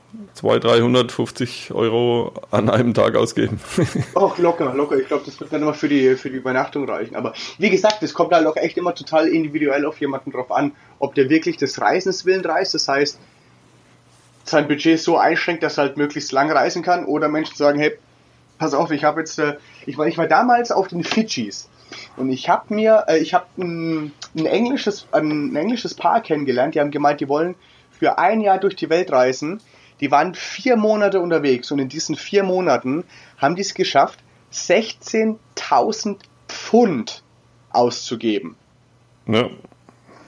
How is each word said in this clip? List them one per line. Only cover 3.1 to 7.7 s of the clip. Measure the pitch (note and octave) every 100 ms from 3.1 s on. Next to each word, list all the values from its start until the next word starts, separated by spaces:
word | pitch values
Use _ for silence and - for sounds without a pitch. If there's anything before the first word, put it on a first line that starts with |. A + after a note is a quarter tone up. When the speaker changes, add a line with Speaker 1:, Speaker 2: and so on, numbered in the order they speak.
| A2
Speaker 1:
ausgeben. | A#2 - A2 G#2 -
<laughs> | - D3 - -
Speaker 2:
Auch | F3+ G3 -
locker, | E3+ E3+ C#3
locker. | C3+ D3 C#3
Ich | C3
glaub, | C#3+ D3
das | -
wird | -
dann | D3+
immer | D3+
für | D3 D3+
die, | C#3+ C3 C3
für | C#3+
die | C3
Übernachtung | B2+ B2+ D3 D3 B2
reichen. | F2 A2+ -
Aber | A#2+ - - -
wie |
gesagt, | F#3+